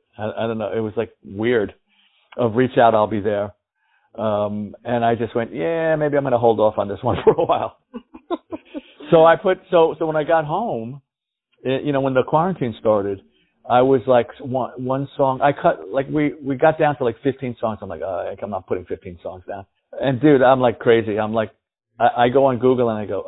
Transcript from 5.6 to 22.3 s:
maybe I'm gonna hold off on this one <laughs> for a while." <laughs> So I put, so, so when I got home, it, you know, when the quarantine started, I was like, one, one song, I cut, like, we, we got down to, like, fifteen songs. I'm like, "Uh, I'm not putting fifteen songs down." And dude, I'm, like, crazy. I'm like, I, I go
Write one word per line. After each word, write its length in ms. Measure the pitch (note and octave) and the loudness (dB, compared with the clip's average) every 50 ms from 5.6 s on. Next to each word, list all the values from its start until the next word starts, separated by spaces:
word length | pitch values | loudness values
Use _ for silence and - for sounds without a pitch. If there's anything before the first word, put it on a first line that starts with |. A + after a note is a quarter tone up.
| E3 E3 E3 E3 D#3+ D#3+ D#3+ | -4 -4 -4 -2 -2 0 0
maybe 220 | D3+ D3+ D3 C#3+ C#3+ | 0 0 0 0 0
I'm 60 | C#3 | 0
gonna 140 | C#3 B2 A#2 | 0 0 2
hold 220 | A2+ A#2 A2+ G#2+ | 4 2 4 4
off 180 | G#2+ G#2+ G#2 - | 2 2 2 0
on 100 | G2+ G2+ | -4 -4
this 120 | G2+ F#2+ | -6 -4
one 160 | - B2 G#2 F2 | -4 -2 -2 2
<laughs> 20 | - | 2
for 100 | - - | 2 2
a 120 | - E3 | 2 0
while." 320 | - E3 A#2+ A2+ - - _ _ _ - | 0 -2 -2 -2 -6 -10 _ _ _ -20
<laughs> 440 | A#3+ - _ - - _ _ F4+ - - _ - - - _ - D4 - _ _ _ - - | -20 -20 _ -20 -20 _ _ -10 -12 -10 _ -18 -18 -18 _ -18 -18 -18 _ _ _ -2 2
So 140 | E3 E3 D#3+ | 6 6 8
I 140 | E3 E3 E3 | 8 6 4
put, 220 | - F3+ F#3 F#3 - _ | 2 0 -2 -2 -4 _
so, 240 | F#3 F3 D#3+ E3 C#3 D#3 | 2 4 4 4 2 -2
so 80 | E3 | -4
when 120 | D#3+ D#3 D#3 | -2 -2 -2
I 80 | D3+ | 0
got 180 | C#3 E3 D#3+ D#3 | 0 0 0 0
home, 580 | D3 D#3 F#3 A3+ A#3 D#3+ A#2 A2+ A#2 C3+ C#3+ - _ _ _ _ _ _ _ _ _ _ _ - | 0 -4 -4 -4 -4 -6 -6 -8 -10 -12 -16 -18 _ _ _ _ _ _ _ _ _ _ _ -6
it, 220 | B2+ C3 C3+ - | -4 -4 -2 -2
you 80 | D3 C#3+ | -2 -2
know, 80 | C3+ | 0
when 120 | C3+ C3+ C3 | -2 0 0
the 100 | B2+ B2 | 0 0
quarantine 520 | - - D#3 E3 F#3+ F#3 - C#3+ A#2+ G#2+ - | 0 0 0 0 0 -2 -4 -4 -6 -6 -2
started, 440 | - A2+ G#2+ G#2 G2 G2+ G2 F#2+ - _ _ _ _ _ _ _ _ - | 0 0 0 2 0 -2 -6 -8 -10 _ _ _ _ _ _ _ _ 0
I 120 | A#2 A#2+ | 2 4
was 200 | C3 C3+ C3+ C3 G#2+ | 4 4 4 2 2
like, 220 | B2+ B2+ A#2+ A#2 - - - | 2 2 2 2 0 -6 -14
one, 300 | - C3+ A#2+ C3 A#2+ A2 - - B2+ | -12 -8 -6 -6 -6 -6 -8 -10 -6
one 240 | B2 C3 C3+ C#3 C3+ - | -6 -4 -4 -6 -8 -4
song, 240 | - C#3+ C3+ C3 B2+ | -2 0 0 0 0
I 120 | - C#3+ C#3+ | 0 0 0
cut, 340 | - - E3+ - - D#2+ F#2 | 2 0 0 0 0 -6 -6
like, 200 | G2+ C3+ C#3 C#3+ | -6 -4 -4 -2
we, 240 | C#3+ D#3 D3+ D3 - - - | -2 -2 -2 -2 -4 -6 -6
we 140 | C3 C#3 C3 | -8 -2 2
got 200 | D#3 D#3 D#3 D#3 | 2 2 2 2
down 200 | D#3+ D3 C#3+ - | 0 0 0 0
to, 80 | C3 | -2
like, 100 | A#2+ A#2 - - | -4 -4 -2 -4
fifteen 320 | C#3+ B2+ - - B2 A#2 - | -4 -4 -4 -8 -10 -8 -6
songs. 180 | - A2+ A2 G2 | -6 -6 -6 -6
I'm 60 | G#2 F#2+ | -10 -12
like, 140 | F2+ D#2 | -10 -10
"Uh, 340 | D2+ F#2 F#2 F2 F#2 F#2 G2 - - | -8 -8 -6 -6 -6 -8 -10 -10 -10
I'm 60 | G2+ | -8
not 180 | G#2 F#2+ F#2 - | -8 -10 -6 -6
putting 160 | G#2 F#2 F2+ | -8 -8 -6
fifteen 340 | - F#2+ F2 - F#2+ F2 E2+ - | -8 -12 -12 -12 -16 -18 -14 -14
songs 200 | F#2 F2 F#2 F2+ - | -14 -16 -14 -14 -14
down." 180 | G2+ G2 G2 - _ _ _ _ - | -14 -14 -14 -18 _ _ _ _ -12
And 260 | - B2 C3 C#3 A#2 | -6 -4 -2 -2 2
dude, 220 | A#2+ D#3 D3 C3 | 4 4 4 6
I'm, 180 | B2 B2 C3+ C3 | 6 6 4 4
like, 200 | B2+ B2 A2 - | 4 0 0 0
crazy. 380 | - C3 A#2 A#2 A2 G#2 G#2 G#2+ | 2 4 4 4 2 0 -2 -4
I'm 160 | G#2+ G#2+ A2 | -4 -2 -2
like, 180 | A2+ A2 G#2+ - _ _ _ _ _ _ _ _ - | -4 -4 -6 -8 _ _ _ _ _ _ _ _ 0
I, 280 | A2+ A#2+ - B2+ A#2+ | 0 0 2 2 2
I 40 | |
go 180 | B2+ | 2